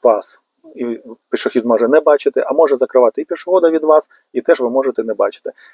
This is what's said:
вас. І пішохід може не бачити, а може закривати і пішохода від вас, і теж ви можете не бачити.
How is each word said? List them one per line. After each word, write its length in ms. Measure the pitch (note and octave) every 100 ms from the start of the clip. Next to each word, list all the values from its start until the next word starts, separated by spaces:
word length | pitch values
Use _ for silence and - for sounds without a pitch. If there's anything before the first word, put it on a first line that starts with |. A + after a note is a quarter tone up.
вас. 380 | A#2+ G#2 - - _ _ - -
І 240 | A#2+ A2+ A2+ A2+ _
пішохід 360 | - - B2 A#2
може 220 | A2+ A#2
не 120 | D3+
бачити, 440 | D3+ D3 - - -
а 60 |
може 220 | C#3+ D3+ C3
закривати 460 | C3 B2+ A#2+ -
і 40 | -
пішохода 440 | E3+ - F#3 E3
від 140 | D#3+
вас, 260 | D#3 D3+ - _ _
і 80 | B2
теж 200 | C#3 D#3+
ви 80 | A#2+
можете 340 | C3 C3+ -
не 100 | A2+
бачити. 380 | G2+ G2+ - - - -